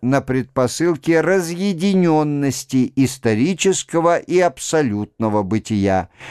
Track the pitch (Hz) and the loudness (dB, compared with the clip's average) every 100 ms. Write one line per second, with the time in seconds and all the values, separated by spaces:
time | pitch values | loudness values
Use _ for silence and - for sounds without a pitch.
0 | 120 139 131 131 123 - 123 - 170 151 | -2 -2 0 -4 -2 -2 -2 0 -2 -2
1 | 160 165 160 190 165 175 202 170 196 190 | 0 2 2 0 -2 -4 -2 0 0 2
2 | 175 156 151 147 139 127 - 131 123 - | 4 2 0 -2 -2 -4 -2 0 0 0
3 | 131 - 117 107 143 180 190 185 - 170 | 0 0 -2 0 0 0 0 0 -2 0
4 | 165 170 - 180 175 - - 160 139 104 | 2 0 0 0 0 -2 -4 0 0 -2
5 | 104 _ 113 107 95 110 - 107 98 95 | -6 _ -2 0 0 -4 -2 0 2 0
6 | 87 _ - | -2 _ -18